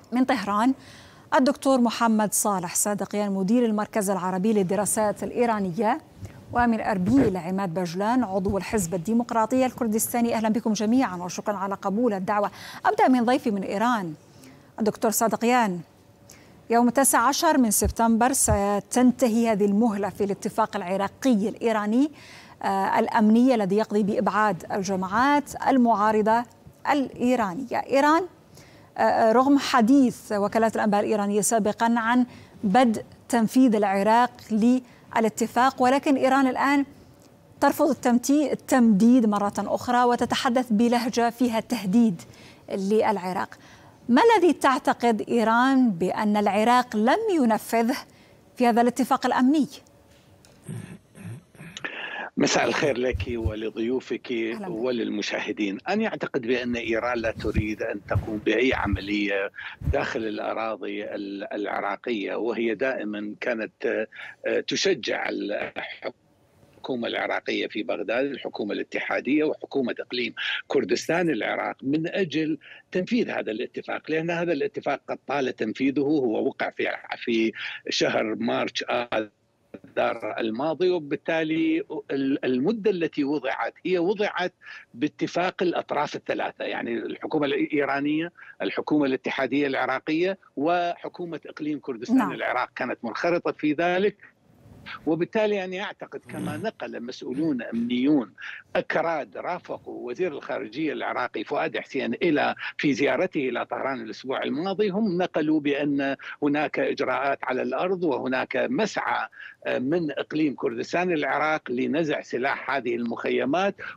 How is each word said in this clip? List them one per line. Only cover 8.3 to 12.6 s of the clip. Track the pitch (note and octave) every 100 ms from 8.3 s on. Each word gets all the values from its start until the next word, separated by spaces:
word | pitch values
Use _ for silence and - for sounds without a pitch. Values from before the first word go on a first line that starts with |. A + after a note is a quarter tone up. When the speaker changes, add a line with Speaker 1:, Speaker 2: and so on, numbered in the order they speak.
| F#3+ F#3+ G3+
Speaker 1:
الحزب | F#3 A3+ E3+
الديمقراطي | F3+ E3 A3+ A#3+ A#3 A3 B3+ B3+
الكردستاني. | - A#3 G#3+ - A#3+ A#3 A#3
أهلاً | A3
بكم | A3 A3+
جميعاً | G#3 G#3+ B3 B3 F3+
وشكراً | F3+ - G#3 G3+
على | G3 G3
قبول | G3+ G3 B3
الدعوة. | G3 F#3 G#3+ G3+ -